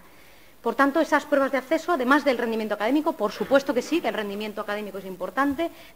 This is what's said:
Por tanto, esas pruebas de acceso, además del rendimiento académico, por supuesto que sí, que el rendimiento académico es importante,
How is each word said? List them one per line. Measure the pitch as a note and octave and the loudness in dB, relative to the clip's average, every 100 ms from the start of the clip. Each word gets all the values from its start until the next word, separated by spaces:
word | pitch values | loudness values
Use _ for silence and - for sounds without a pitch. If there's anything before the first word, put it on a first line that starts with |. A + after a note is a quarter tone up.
| - - - - - - | -14 -20 -20 -20 -20 -8
Por | A#3 A3+ | -2 2
tanto, | C#4 D#4+ | 4 4
esas | D4+ C#4+ C#4+ | 2 2 2
pruebas | C#4 C4+ | 2 2
de | C4 | -2
acceso, | - D#4+ E4+ | 0 -2 0
además | D#4+ B3 C#4+ | 0 4 4
del | D4 A#3+ | 4 0
rendimiento | A3+ A3+ G#3+ G#3 | 0 -2 -2 -2
académico, | A3 D4+ D#4+ | 0 2 0
por | - G#3 | 0 -2
supuesto | - G3 C4+ C#4 | -2 2 2 2
que | A#3+ | -2
sí, | - E4 | 0 -2
que | A#3+ | -2
el | |
rendimiento | G#3 G3+ G3+ G#3+ G#3+ | -2 -4 -4 -6 -6
académico | G#3 G#3 G3+ G3 | -6 -6 -6 -10
es | F#3+ | -10
importante, | F3+ F#3 - C#4+ C#4 E4 - - | -8 -4 0 0 0 -4 -6 -18